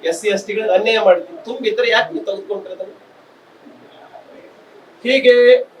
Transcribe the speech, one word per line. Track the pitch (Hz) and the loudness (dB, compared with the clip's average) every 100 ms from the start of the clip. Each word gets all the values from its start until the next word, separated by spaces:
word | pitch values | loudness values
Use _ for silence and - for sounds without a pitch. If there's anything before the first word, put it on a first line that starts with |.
| 165 | -6
ಎಸ್ | 165 | -4
ಸಿ | 214 | -4
ಎಸ್ | 196 - | -4 -4
ಟಿಗಳಿಗೆ | 208 214 | -6 0
ಅನ್ಯಾಯ | 185 226 226 | 0 2 0
ಮಾಡಿದ್ರು, | 202 175 - - - | 2 2 0 -18 -12
ತುಂಬಿದ್ರೆ | 262 226 220 240 | -6 -6 -2 0
ಯಾಕೆ | 214 - | 0 -2
ನೀವು | 160 - | -6 -8
ತೆಗೆದುಕೊಂಡ್ರೆ | 196 196 196 - | -10 -8 -12 -10
ಅದನ್ನ? | 185 185 214 _ _ _ _ _ _ - - - - - - - - - - _ - _ _ | -14 -14 -16 _ _ _ _ _ _ -20 -20 -20 -20 -20 -20 -20 -20 -20 -20 _ -20 _ _
ಹೀಗೆ | 240 269 262 247 247 247 247 _ | -2 2 4 6 6 4 2 _